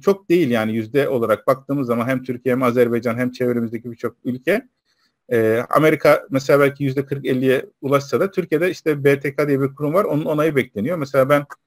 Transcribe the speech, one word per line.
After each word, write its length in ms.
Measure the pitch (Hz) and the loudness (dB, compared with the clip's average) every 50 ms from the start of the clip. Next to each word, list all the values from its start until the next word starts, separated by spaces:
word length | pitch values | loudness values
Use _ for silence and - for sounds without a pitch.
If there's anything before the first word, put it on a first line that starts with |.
çok 280 | - 196 202 196 - - | 0 0 0 0 0 0
değil 200 | 170 180 165 123 | 2 2 4 2
yani 260 | 120 113 110 110 110 | 2 0 0 0 -2
yüzde 340 | 113 110 110 113 143 143 - | -4 -4 -2 0 0 0 0
olarak 380 | 139 120 113 107 107 - - - | 0 -2 0 0 0 0 2 0
baktığımız 400 | 131 135 - - - 143 131 117 | -2 -2 -2 -4 -4 -4 -2 -2
zaman 200 | 117 117 117 127 | -2 -2 0 -2
hem 160 | 131 127 127 | -2 -4 -4
Türkiye 320 | - 123 120 - 131 123 | -6 -10 -4 -2 -2 0
hem 80 | 127 131 | 2 0
Azerbaycan 540 | 127 120 127 120 117 117 117 113 120 113 120 | 0 2 2 2 2 2 0 -2 -2 -2 -2
hem 140 | 127 123 | -4 -4
çevremizdeki 600 | 123 - 127 123 123 120 117 110 117 113 - 120 | -4 -2 -2 -2 0 -2 -2 -4 -6 -8 -10 -12
birçok 240 | 117 - - 117 - _ _ | -12 -8 -8 -10 -10 _ _
ülke. 440 | 131 123 123 - 165 185 233 - _ _ _ _ _ _ _ _ _ _ _ _ - | -6 -6 -4 -2 -2 -2 -2 -2 _ _ _ _ _ _ _ _ _ _ _ _ -2
E, 340 | 123 113 110 110 110 117 123 - | 0 2 2 2 2 0 -2 -2
Amerika 580 | - 143 151 156 160 147 - 151 - - - - | -2 0 2 2 2 2 2 2 2 2 0 -4
mesela 300 | 131 135 135 - 147 139 | -6 -4 0 2 2 4
belki 240 | 143 139 139 - 143 | 4 2 0 -2 -4
yüzde 220 | 135 131 139 139 | -4 -2 -4 -4
kırk 200 | - 139 139 - | -6 -8 -6 -4
elliye 400 | - 135 127 131 131 127 131 - - _ _ | -4 -2 0 0 0 0 0 -2 -8 _ _
ulaşsa 380 | - 131 143 139 139 - - 120 | -4 0 0 0 0 -2 -2 -2
da 120 | 175 196 | -2 -2
Türkiye'de 400 | - 190 175 - 156 147 175 185 | -2 -4 -4 -2 -2 0 0 -2
işte 320 | 165 - - 156 151 143 135 | -2 -2 -2 -2 -2 2 4
B 160 | 143 143 139 | 2 2 4
T 160 | 139 147 139 | 0 -4 -2
K 120 | - 151 147 | -2 0 0
diye 140 | 139 135 | 2 0
bir 140 | 139 135 139 | 0 -2 -2
kurum 180 | - 147 143 156 | -4 -4 0 0
var. 100 | 196 208 | 0 0
Onun 220 | - - 170 160 | 2 0 -2 -2
onayı 300 | 160 156 151 151 165 151 | -2 0 0 0 2 2
bekleniyor. 420 | 135 117 - _ 101 104 143 185 165 | 0 -2 -2 _ -6 -4 -4 -4 -4
Mesela 320 | 139 135 - 139 131 135 | -6 0 2 2 4 4
ben, 160 | 147 147 147 - - - _ | 4 2 2 -2 -12 -20 _